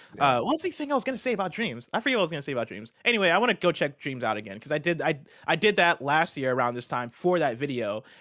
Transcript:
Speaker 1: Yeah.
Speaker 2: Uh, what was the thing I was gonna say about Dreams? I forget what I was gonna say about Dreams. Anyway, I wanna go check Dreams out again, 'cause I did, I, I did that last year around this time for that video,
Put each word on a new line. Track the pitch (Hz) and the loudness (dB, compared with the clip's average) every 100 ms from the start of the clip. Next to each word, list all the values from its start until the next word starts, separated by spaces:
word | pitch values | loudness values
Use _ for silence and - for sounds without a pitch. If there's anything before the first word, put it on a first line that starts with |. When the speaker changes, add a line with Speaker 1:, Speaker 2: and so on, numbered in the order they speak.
| - | -20
Speaker 1:
Yeah. | - 143 120 | 2 4 4
Speaker 2:
Uh, | |
what | 170 | 2
was | 311 | -2
the | 370 | -4
thing | - 285 | -8 -2
I | |
was | 269 | -2
gonna | 269 254 | -2 -4
say | 262 | -4
about | 202 185 | -2 -4
Dreams? | 208 208 117 - | -4 -6 -6 -6
I | 226 | -4
forget | 269 240 | 0 2
what | |
I | |
was | 160 | 0
gonna | 151 | -2
say | 139 | -4
about | 123 113 | -4 -4
Dreams. | 98 113 _ | -8 -14 _
Anyway, | 240 226 180 | 0 4 4
I | 185 | 4
wanna | 240 | 2
go | 196 180 | 2 0
check | 160 147 - | 2 -2 -4
Dreams | 143 131 | -8 -2
out | 113 107 | -2 -2
again, | 107 101 | -6 -12
'cause | 135 | -4
I | 147 | -2
did, | 170 160 | 0 0
I, | 147 143 - - | -2 -2 -8 -10
I | - 165 | -2 2
did | 208 202 | 2 4
that | 175 - | 4 2
last | 139 156 170 143 | 2 2 2 -2
year | 131 | 0
around | 127 120 | 2 0
this | 120 - | -2 -6
time | 127 120 | -6 -6
for | - 180 180 | -2 0 2
that | 143 117 | 0 -2
video, | 143 120 104 107 - - | -4 -4 -4 -4 -8 -20